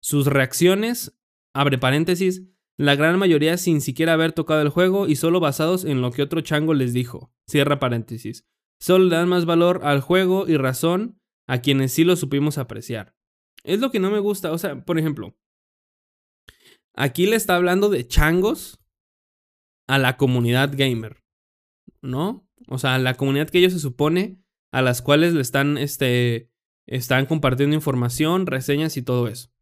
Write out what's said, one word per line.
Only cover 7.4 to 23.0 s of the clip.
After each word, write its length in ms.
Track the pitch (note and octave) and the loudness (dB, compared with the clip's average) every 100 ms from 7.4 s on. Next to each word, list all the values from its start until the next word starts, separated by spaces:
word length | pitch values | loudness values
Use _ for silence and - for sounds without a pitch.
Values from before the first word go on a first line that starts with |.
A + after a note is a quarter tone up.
| - | -4
cierra 320 | D3+ C#3 C#3+ | 0 2 0
paréntesis. 640 | C3 A#2 A2 A2+ G#2 A#2 _ _ _ _ | 0 -2 -6 -12 -12 -14 _ _ _ _
"Solo 260 | - F#3 F#3 | 2 4 4
le 100 | E3 | 4
dan 140 | F3 | 2
más 160 | F3+ E3+ | 0 2
valor 340 | E3+ E3+ F3+ | 2 2 2
al 180 | D3 C#3+ | 0 -2
juego 460 | C3 F3+ F#3 F#3+ G3 | 2 2 2 0 2
y 100 | D#3 | 0
razón 600 | C3 B2+ D#3+ F3+ A#3 - _ _ - | 0 0 0 0 -4 -10 _ _ -6
a 140 | B2+ | -4
quienes 320 | B2 C3+ C3+ | 0 0 0
sí 100 | C#3+ | 2
lo 140 | E3 F3 | 2 2
supimos 400 | C3+ C#3+ D3+ D3 | -2 -2 -2 -4
apreciar". 580 | B2 G#2+ - A#2 G2 _ _ _ _ - | -8 -12 -10 -12 -12 _ _ _ _ -20
Es 160 | - G#3 | -4 -2
lo 100 | C4 | -2
que 100 | A3+ | 0
no 120 | F#3+ | 0
me 80 | G#3 | 0
gusta, 320 | G3+ G3 E3+ | -2 -4 -4
o 60 | E3 | -4
sea, 260 | F#3 C3+ | -6 -8
por 160 | - E3 | -4 -2
ejemplo, 360 | D#3 C3 F#2 _ _ _ _ _ _ _ _ _ _ _ - _ _ _ _ | -2 -4 -10 _ _ _ _ _ _ _ _ _ _ _ -20 _ _ _ _
aquí 320 | - C#3 C3 F#3+ | -6 -6 0 0
le 120 | A3 | 0
está 180 | - F3+ | 0 0
hablando 340 | F3 F#3 G#3 | 2 2 2
de 160 | F3 A#2+ | 0 0
changos 720 | - D3+ E3+ G3+ D#4 - - _ _ _ _ _ _ _ _ _ _ - | 2 2 2 0 -2 -8 -20 _ _ _ _ _ _ _ _ _ _ -2
a 100 | C3+ | 0
la 200 | C3 B2+ | 0 2
comunidad 560 | C#3 B2 A#2+ B2 C#3 C#3 | 0 2 2 2 0 0
gamer, 480 | C3+ A#2+ A2 - _ _ _ _ _ _ - _ | -2 -2 -8 -16 _ _ _ _ _ _ -20 _
¿no? 460 | A#2+ B2+ F3+ B3 _ _ - | -8 -4 -4 -6 _ _ -10
O 100 | C3 | -4
sea, 180 | C3+ | 0
a 40 | |
la 160 | C3 | 2